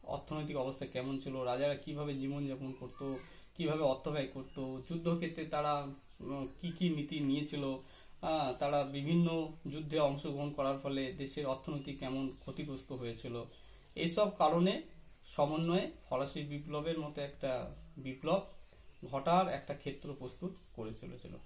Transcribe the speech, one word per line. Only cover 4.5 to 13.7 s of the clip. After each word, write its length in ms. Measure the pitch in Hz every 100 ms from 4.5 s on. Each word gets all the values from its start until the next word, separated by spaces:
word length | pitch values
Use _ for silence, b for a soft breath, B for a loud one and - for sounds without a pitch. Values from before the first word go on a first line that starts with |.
| - 131 131 131
যুদ্ধক্ষেত্রে 560 | 165 170 170 170 165 156
তারা, 420 | 151 147 147 139 139 - -
উম, 280 | - 139 131 -
কি 100 | 175
কি 180 | 160 180
নীতি 300 | 151 147 156
নিয়েছিল, 440 | 143 143 151 147 135 131 B B B -
আহ, 320 | 165 156 135
তারা 300 | 123 143 143
বিভিন্ন 680 | 139 139 143 170 170 165 160 - 139
যুদ্ধে 280 | 147 151 156
অংশগ্রহণ 520 | 143 143 156 139 147
করার 260 | 143 135 135
ফলে 360 | 143 135 131
দেশের 320 | 127 135 - 139
অর্থনীতি 480 | 131 - 147 139
কেমন 380 | 131 131 135 135 123
ক্ষতিগ্রস্ত 520 | - 135 147 135 -
হয়েছিল, 520 | 135 120 113 123 117 117 B B